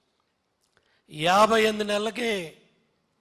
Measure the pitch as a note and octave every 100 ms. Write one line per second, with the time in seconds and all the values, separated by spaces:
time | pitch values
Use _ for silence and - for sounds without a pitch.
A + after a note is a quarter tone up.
0 | _ _ _ _ _ _ _ _ _ _
1 | _ D#3 E3 G3 A3 A3+ A3 G#3+ G#3 G#3
2 | A3 A3 A#3 G3+ D#3+ - _ _ _ _
3 | _ _